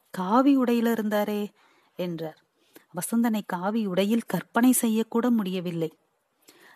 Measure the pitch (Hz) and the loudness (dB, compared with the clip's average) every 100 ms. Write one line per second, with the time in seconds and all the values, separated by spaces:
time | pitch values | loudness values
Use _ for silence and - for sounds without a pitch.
0 | _ - 185 240 277 269 240 240 233 226 | _ -8 0 4 4 4 2 2 0 0
1 | 214 208 208 208 208 - _ _ _ - | -2 -2 -2 -4 -6 -12 _ _ _ -8
2 | 180 160 160 - _ _ _ - _ 170 | -8 -6 -10 -12 _ _ _ -20 _ -10
3 | - 233 233 214 - 175 190 226 202 180 | -2 0 0 -2 -4 -4 -2 -2 -2 0
4 | 202 233 - 175 - 233 254 240 233 220 | 2 0 0 -6 -2 4 4 4 2 0
5 | 220 233 247 233 185 185 175 165 160 - | 0 0 2 2 0 -4 -6 -4 -6 -8
6 | _ _ _ _ - _ - | _ _ _ _ -20 _ -20